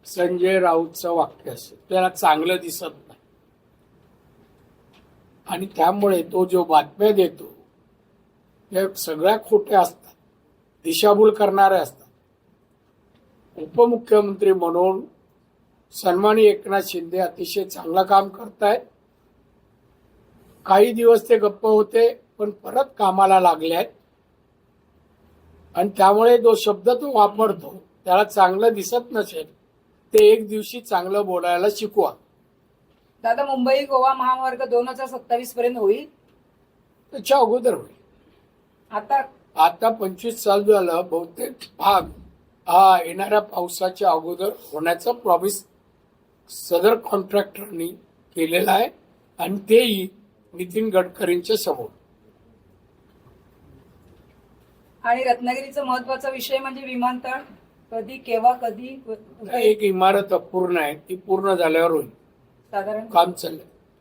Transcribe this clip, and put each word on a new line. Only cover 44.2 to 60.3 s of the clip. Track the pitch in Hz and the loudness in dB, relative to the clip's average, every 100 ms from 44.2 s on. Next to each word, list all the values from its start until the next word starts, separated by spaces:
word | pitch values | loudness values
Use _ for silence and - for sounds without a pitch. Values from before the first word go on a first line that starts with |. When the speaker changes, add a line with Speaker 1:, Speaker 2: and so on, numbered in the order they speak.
| 160 175 196 202 | -4 -6 -6 -8
Speaker 1:
होण्याचा | - 147 165 170 240 | -14 -6 -4 -4 -4
प्रॉमिस | 240 208 170 185 202 - _ _ _ _ _ _ _ _ | -6 0 0 0 -8 -14 _ _ _ _ _ _ _ _
सदर | - - 170 190 233 | -18 -4 0 2 0
कॉन्ट्रॅक्टरनी | - 202 190 202 196 - 208 170 170 180 _ _ _ - | -2 -6 -2 -4 -4 -10 -16 -10 -12 -12 _ _ _ -6
केलेला | 160 170 - | -2 -2 0
आहे | 196 247 - _ _ _ _ | 0 -2 -8 _ _ _ _
आणि | 175 196 196 | -8 -8 2
तेही | 220 247 202 185 _ _ _ _ | 4 4 -2 -6 _ _ _ _
नितीन | 175 180 190 220 | -14 -8 -4 0
गडकरींच्या | 190 180 - 180 175 175 220 | 0 -2 -4 -4 -4 -2 -4
समोर. | - 135 - _ _ _ _ _ _ _ _ _ _ _ _ _ _ _ _ _ _ _ _ _ _ _ _ _ _ _ _ _ _ _ | -4 -8 -10 _ _ _ _ _ _ _ _ _ _ _ _ _ _ _ _ _ _ _ _ _ _ _ _ _ _ _ _ _ _ _
Speaker 2:
आणि | 233 247 | -2 -2
रत्नागिरीचा | 262 240 247 262 269 285 | 0 -2 -2 -6 -6 -8
महत्त्वाचा | 269 254 247 262 269 | -4 -4 -4 -6 -6
विषय | 262 - 269 | -8 -6 -6
म्हणजे | 269 262 262 | -6 -12 -10
विमानतळ, | 254 247 247 254 262 294 - _ _ _ | -4 -4 -4 -8 -10 -12 -20 _ _ _
कधी, | 226 208 262 | -12 -12 -16
केव्हा, | 262 226 233 | -6 0 2
कधी | 247 233 208 254 269 226 | 0 -4 -10 -16 -18 -16
उभं? | 214 - - 208 240 | -16 -16 -20 -8 0
Speaker 1:
एक | 214 208 | 2 2
इमारत | 208 185 190 196 196 | 0 2 2 2 0